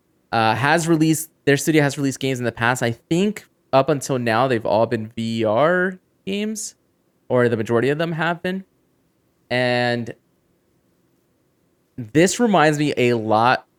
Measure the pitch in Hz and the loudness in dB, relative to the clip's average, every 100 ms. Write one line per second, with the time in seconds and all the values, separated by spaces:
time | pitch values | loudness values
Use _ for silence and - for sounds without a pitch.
0 | _ _ _ 113 110 110 139 170 165 160 | _ _ _ 0 2 2 2 0 2 2
1 | 160 156 - _ - 139 - 156 143 143 | 2 0 -4 _ 0 0 2 2 2 0
2 | 139 - 131 127 120 117 120 127 120 113 | -4 -2 -4 -2 -4 -2 0 0 -2 -4
3 | _ 165 208 208 - _ _ 131 135 143 | _ 0 0 -4 -14 _ _ 2 2 -2
4 | - 131 120 110 131 117 110 104 117 120 | -2 -4 0 0 2 0 0 0 0 -2
5 | 110 - 113 113 110 110 156 180 185 185 | -6 -8 -6 -2 0 2 2 0 -2 -6
6 | _ _ - 202 214 214 - - _ _ | _ _ -8 -6 -6 -8 -12 -16 _ _
7 | _ _ _ 123 120 113 107 117 127 147 | _ _ _ 2 2 0 0 0 0 -2
8 | 170 160 165 170 180 190 - _ _ _ | -4 -4 -4 -4 -6 -8 -10 _ _ _
9 | _ _ _ _ _ 123 127 123 123 120 | _ _ _ _ _ -2 0 0 0 -2
10 | 117 - _ _ _ _ _ _ _ _ | -6 -14 _ _ _ _ _ _ _ _
11 | _ _ _ _ _ _ _ _ _ - | _ _ _ _ _ _ _ _ _ -16
12 | 110 151 185 - 240 180 156 147 147 - | -4 2 2 2 2 4 4 2 -2 0
13 | 123 117 107 107 120 131 - | 0 0 0 2 2 0 -4